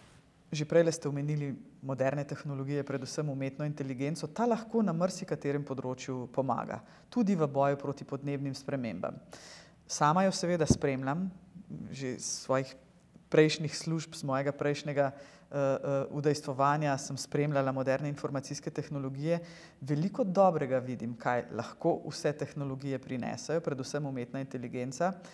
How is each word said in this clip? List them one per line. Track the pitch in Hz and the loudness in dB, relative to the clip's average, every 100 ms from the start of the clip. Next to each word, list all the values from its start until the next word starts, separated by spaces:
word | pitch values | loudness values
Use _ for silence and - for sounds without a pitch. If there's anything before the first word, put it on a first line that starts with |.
| - - _ _ _ | -20 -20 _ _ _
že | 151 | -4
prejle | 151 165 165 | 4 6 6
ste | 156 143 | 2 -2
omenili | 143 143 151 143 - - - | -2 0 0 -2 -6 -12 -10
moderne | 135 131 131 147 | -6 0 2 2
tehnologije, | 143 139 147 135 135 143 | -4 -6 -6 -4 -2 -2
predvsem | 135 135 127 - 147 | 0 -4 -4 -4 -2
umetno | 135 135 135 | -2 -4 -2
inteligenco. | 151 147 135 127 143 165 151 | -4 -2 -4 -2 -2 -2 -6
Ta | - 240 | 0 2
lahko | 226 - 226 | 2 0 2
na | 202 | 2
marsikaterem | 165 185 - - 151 143 143 | 2 0 0 -4 -2 0 0
področju | 139 131 127 127 - 127 117 | -2 -4 -4 -6 -4 -6 -2
pomaga, | - 131 113 110 104 - - | -2 0 0 -2 -8 -10 -20
tudi | - 247 196 180 | -4 2 4 4
v | 147 | 4
boju | 135 139 139 | 4 4 2
proti | 139 139 | -2 -6
podnebnim | - 135 143 139 139 | -6 -6 -4 -2 -4
spremembam. | 131 - 135 117 123 - - - - - - - - | -6 -4 -4 -4 -4 -6 -6 -14 -18 -18 -20 -20 -20
Sama | - - 147 175 | -10 4 6 6
jo | 190 | 4
seveda | 185 175 175 151 | 4 2 4 6
spremljam, | - 143 131 135 160 190 - - - - - 107 | 6 4 2 0 0 -2 -6 -16 -20 -14 -12 -10
že | 135 131 | -6 -4
iz | 123 - - | -4 -4 -6
svojih | - 131 135 - - - - - - | 0 0 0 -8 -20 -20 -20 -20 4
prejšnjih | 160 156 156 151 | 6 6 4 -4
služb, | - 165 160 - | -4 -2 -4 -4
z | - | -6
mojega | 143 131 139 | -2 0 0
prejšnjega, | 143 143 143 147 143 139 | 0 0 0 0 2 2
eh, | - - - - | 0 -14 -20 -8
eh, | 143 135 135 143 139 - | 0 2 2 0 0 -2
udejstvovanja | 147 151 143 - 131 139 147 151 131 | 0 2 2 0 2 4 4 2 0
sem | - 135 | -2 -8
spremljala | - 143 147 139 135 | -2 0 2 2 2
moderne | 131 131 135 147 | 2 2 2 0
informacijske | 143 - 139 - 147 165 | -4 -4 -4 -6 -8 -6
tehnologije. | 151 - 147 135 135 156 170 170 - - - | -6 -6 -6 -6 -4 0 0 -2 -14 -20 -12
Veliko | 135 147 190 - | -2 0 2 0
dobrega | 202 180 190 156 135 127 | 2 6 6 6 2 0
vidim, | 123 120 117 | 0 -4 -4
kaj | 117 127 123 - | -2 0 0 0
lahko | 107 107 - 165 - | -6 -6 -2 0 0
vse | - - 147 | -4 -2 -2
tehnologije | 147 143 147 139 131 139 131 | 0 -4 -4 -6 -6 -4 -6
prinesejo, | 135 127 113 110 - 160 | -4 -6 -4 -6 -2 -2
predvsem | 160 131 131 147 | -2 -4 -4 -4
umetna | 143 131 123 135 | -4 -4 -6 -6
inteligenca, | 135 131 120 127 127 139 175 190 - | -6 -6 -6 -4 -4 0 -2 -2 -12